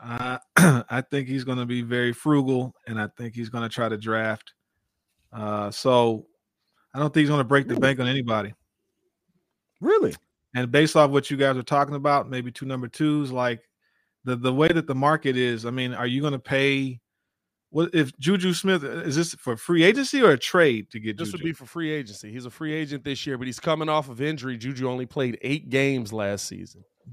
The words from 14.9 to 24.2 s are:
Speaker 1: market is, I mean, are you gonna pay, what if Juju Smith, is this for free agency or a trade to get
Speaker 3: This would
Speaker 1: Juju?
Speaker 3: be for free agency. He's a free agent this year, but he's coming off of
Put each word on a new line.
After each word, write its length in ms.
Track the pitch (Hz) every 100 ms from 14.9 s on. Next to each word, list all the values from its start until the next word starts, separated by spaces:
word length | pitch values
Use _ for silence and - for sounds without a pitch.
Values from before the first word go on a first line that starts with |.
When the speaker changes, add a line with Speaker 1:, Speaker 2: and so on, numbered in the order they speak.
Speaker 1:
market 420 | 131 143 156 139 127
is, 300 | 123 113 117
I 40 |
mean, 220 | 127 127
are 120 | 123 123
you 140 | 127
gonna 160 | 147 135
pay, 640 | - 135 139 135 135 123 _ _ _ _ _ _ _
what 240 | 151 175
if 220 | 170 139 -
Juju 340 | 139 196 185
Smith, 320 | 170 190 180
is 320 | 139 143 170 139
this 180 | 165
for 220 | - - 113
free 260 | - 170
agency 400 | 170 240 262 277
or 100 | 220
a 60 | 135
trade 520 | - 185 160 113 98
to 100 | 113
get 160 | 107 104
Speaker 3:
This 120 | 160
would 60 | 175
Speaker 1:
Juju? 60 |
Speaker 3:
be 80 | 160
for 100 | 156 127
free 240 | 170 156
agency. 420 | 151 117 98 107
He's 120 | 120 123
a 40 |
free 240 | - 156
agent 280 | 156 151 139
this 220 | 143 131 151
year, 120 | 131
but 80 | 127
he's 140 | 120
coming 280 | - 156 156
off 200 | 156 135
of 100 | 117